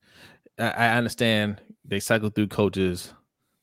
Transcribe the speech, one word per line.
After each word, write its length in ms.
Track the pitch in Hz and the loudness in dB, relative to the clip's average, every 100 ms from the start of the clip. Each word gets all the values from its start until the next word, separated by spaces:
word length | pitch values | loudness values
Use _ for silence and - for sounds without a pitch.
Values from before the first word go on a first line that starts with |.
| _ - - - _ - | _ -20 -20 -20 _ -6
I, 100 | 113 | -4
I 260 | - 117 117 | 2 2 2
understand 640 | 117 - 117 107 104 101 - - - | 0 0 0 2 0 -4 -12 -20 -6
they 140 | 98 | -4
cycle 280 | - 113 107 | 0 0 0
through 200 | 107 104 | -2 0
coaches, 640 | - 101 95 95 87 - - _ _ _ _ | 2 0 2 -2 -2 -10 -20 _ _ _ _